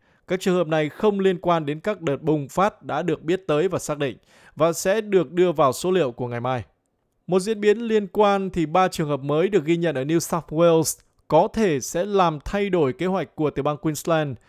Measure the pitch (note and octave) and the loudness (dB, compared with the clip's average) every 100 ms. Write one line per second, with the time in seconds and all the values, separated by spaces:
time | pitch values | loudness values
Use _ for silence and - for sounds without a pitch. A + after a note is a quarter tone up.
0 | _ _ - F#3 G3 F3+ D#3 D#3 D3+ - | _ _ -8 -4 0 0 0 0 -2 0
1 | G#3+ G3+ F#3+ F3+ F3 E3+ D3 D#3 G#3 G3+ | 0 2 0 0 0 0 -2 -6 -6 -4
2 | E3 C#3 D#3 D3+ C3+ - G3+ - C3 C3+ | -4 -2 0 -2 -2 -2 -2 -2 -6 -4
3 | F3 D3+ D#3 F#3 - D3 F#3 D#3+ - D3 | -2 -4 -2 -4 0 0 0 -2 -6 -4
4 | C#3+ F#2 _ _ - - D#3+ E3 F#3 G#3+ | -4 -6 _ _ -20 -2 0 0 -2 -2
5 | G#3+ F#3+ D3 F3 F3+ D#3 C#3+ B2 F3+ F#3 | 0 0 0 2 2 4 2 2 0 0
6 | C#3+ A#2+ B2 A#2+ B2 B2+ - _ _ _ | 0 -4 -8 -4 -4 -4 -6 _ _ _
7 | _ _ - F#3 F#3+ A3 G#3 G#3 A#3 A3 | _ _ -2 -2 0 0 2 2 2 -2
8 | G3+ G#3 G#3 G3 F#3+ F3 D#3 F3 F#3 - | 0 2 2 2 -2 -2 0 2 2 0
9 | D3+ C#3+ C#3 D3+ F3+ G3+ D3 E3+ E3+ C#3 | -4 -2 0 0 2 0 2 0 0 -2
10 | C3+ E3 - F3 - D#3 E3+ E3 D3+ - | 0 -2 0 -6 -4 2 4 4 2 -4
11 | _ _ _ D#3 G#3 A3 G#3 C#3+ - E3 | _ _ _ 2 4 2 0 0 -2 -4
12 | G3+ G3+ F3 D#3 - G3+ G3+ F3+ C#3 B2 | 0 2 2 0 -6 -4 0 2 0 0
13 | F3+ F#3+ D3+ - D3+ C#3 C#3 D3 D#3+ D3 | -2 -2 -4 -2 -2 0 -2 -2 -4 -4
14 | - D#3+ D3+ A#2+ | -2 0 0 -6